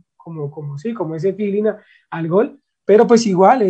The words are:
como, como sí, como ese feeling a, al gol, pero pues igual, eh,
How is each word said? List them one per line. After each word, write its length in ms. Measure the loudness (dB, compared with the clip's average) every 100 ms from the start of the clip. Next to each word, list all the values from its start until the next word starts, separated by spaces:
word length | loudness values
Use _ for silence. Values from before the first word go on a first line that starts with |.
| _ _
como, 360 | -18 -12 -12
como 260 | -12 -14 -12
sí, 160 | -10
como 220 | -8 -8 -6
ese 180 | -6
feeling 320 | -4 -4 -4 -4
a, 140 | -6 _ _ _
al 160 | -10 -2
gol, 320 | 0 -2 -6 _ _
pero 240 | 2 4 6
pues 180 | 4 2
igual, 360 | 4 4 4
eh, 40 | 2